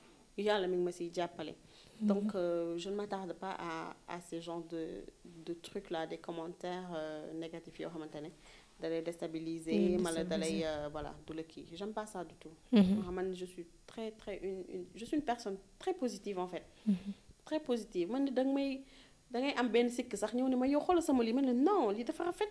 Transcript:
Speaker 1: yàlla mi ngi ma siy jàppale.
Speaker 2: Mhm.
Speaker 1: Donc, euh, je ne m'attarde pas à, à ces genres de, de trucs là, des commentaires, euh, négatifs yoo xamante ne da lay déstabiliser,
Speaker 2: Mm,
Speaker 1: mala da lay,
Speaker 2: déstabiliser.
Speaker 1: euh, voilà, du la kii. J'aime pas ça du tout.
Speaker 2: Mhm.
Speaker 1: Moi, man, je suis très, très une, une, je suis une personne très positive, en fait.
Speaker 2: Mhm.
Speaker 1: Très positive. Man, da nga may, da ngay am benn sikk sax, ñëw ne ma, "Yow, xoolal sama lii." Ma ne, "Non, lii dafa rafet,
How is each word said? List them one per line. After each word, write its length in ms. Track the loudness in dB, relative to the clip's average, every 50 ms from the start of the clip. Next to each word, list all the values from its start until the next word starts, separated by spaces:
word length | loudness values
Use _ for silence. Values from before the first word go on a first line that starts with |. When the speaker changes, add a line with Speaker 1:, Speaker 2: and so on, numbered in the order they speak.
| -20 -20 -20 -20 -20 -12 -4 0
Speaker 1:
yàlla 280 | 2 4 4 4 4
mi 100 | 2 2
ngi 80 | 2 2
ma 60 | 0
siy 180 | 0 -4 -8 -4
jàppale. 420 | -2 -2 -2 -2 -2 -6 -8 -10 -10 -14 -18 -20 -20 -20 -20 -16 -6 0
Speaker 2:
Mhm. 60 | 4 4
Speaker 1:
Donc, 260 | 4 4 4 0 0
euh, 420 | 2 2 2 2 0 0 0 -2 -4
je 100 | -4 -4
ne 60 | -4
m'attarde 380 | -4 -2 -2 -4 -4 -4 -6 -8
pas 200 | -6 -6 -8 -6 -6
à, 360 | -6 -6 -6 -6 -6 -8 -10 -12 -10 -10
à 120 | -10 -8
ces 200 | -8 -8 -8 -8
genres 240 | -6 -6 -6 -8 -6 -6
de, 340 | -6 -6 -6 -6 -8 -10 -12 -14 -18 -20 -20
de 280 | -20 -18 -12 -8 -8
trucs 380 | -8 -8 -8 -10 -8 -8 -6 -4
là, 160 | -4 -4 -4
des 120 | -4 -6 -10
commentaires, 720 | -8 -8 -6 -6 -6 -8 -8 -8 -6 -6 -6 -6 -6 -6 -6
euh, 360 | -4 -4 -4 -6 -8 -8 -8 -8
négatifs 440 | -8 -8 -8 -10 -12 -12 -12 -10 -8
yoo 120 | -8 -6
xamante 240 | -6 -8 -10 -8 -10 -10
ne 80 | -10 -12 -14 -16 -20 -20 -20 -20 -20 -20 -12 -6
da 80 | -2 -2
lay 140 | -2 0
déstabiliser, 920 | -2 -4 -6 -6 -6 -6 -4 -4 -4 -4 -4 -4 0 2 4 4 6 6 4 4
Speaker 2:
Mm, 40 |
Speaker 1:
mala 220 | 2 2 0 0 0
da 120 | 0 0 0
lay, 80 | 0 0 0
Speaker 2:
déstabiliser. 120 | 0 0
Speaker 1:
euh, 220 | 0 -2 -2 -4 -4
voilà, 240 | -6 -6 -6 -8 -10 -12 -12
du 80 | -10 -8
la 80 | -8 -8
kii. 220 | -10 -12 -16 -14 -12 -10
J'aime 180 | -8 -6 -6
pas 140 | -4 -6 -6
ça 180 | -6 -6 -8 -8
du 100 | -10 -12
tout. 140 | -16 -18 -18 -18 -12 0 6
Speaker 2:
Mhm. 300 | 8 10 10 10 6 2
Speaker 1:
Moi, 100 | 2 -2
man, 220 | -2 -2 -2 -2 -4
je 80 | -4 -8
suis 220 | -10 -10 -12 -12 -14 -14 -20 -20
très, 240 | -14 -8 -8 -6 -8
très 260 | -8 -10 -10 -8 -8 -6
une, 260 | -6 -6 -6 -6 -8 -8
une, 160 | -8 -8 -10 -10 -10
je 100 | -10 -6
suis 120 | -2 0
une 60 | 0
personne 360 | 2 0 -2 -2 -2 -6 -6 -8 -10 -16 -14 -6
très 140 | -2 -2 -2
positive, 440 | 0 0 -2 -2 -4 -6 -4 -4 -2
en 100 | -4 -4
fait. 160 | -4 -8 -10 -12 -14 -4 2
Speaker 2:
Mhm. 100 | 2 2 2 0 -6 -10 -10 -12 -20 -20 _ -6
Speaker 1:
Très 160 | -2 -2 -2
positive. 500 | 0 0 -2 -2 -2 -4 -2 -2 0 0
Man, 140 | 2 0 0
da 180 | 2 2 2
nga 100 | 2 4
may, 300 | 4 2 2 0 -2 -4 -8 -14 -20 -20 -20 -20 -20 -20 -12 -6
da 80 | -2 0
ngay 140 | 0 2 2
am 120 | 2 2 4
benn 200 | 6 6 6 4
sikk 260 | 2 -2 -4 -4 -2
sax, 160 | -2 -2 0 2
ñëw 140 | 2 2 4
ne 80 | 4
ma, 100 | 4 4
"Yow, 140 | 4 4 4
xoolal 220 | 6 6 4 6
sama 200 | 6 6 4 4
lii." 100 | 6 4 4
Ma 80 | 4
ne, 100 | 4 4
"Non, 380 | 4 6 6 6 6 6 4 4
lii 140 | 2 0 -2
dafa 200 | -4 -2 -2 -2
rafet, 260 | -2 0 0 0 0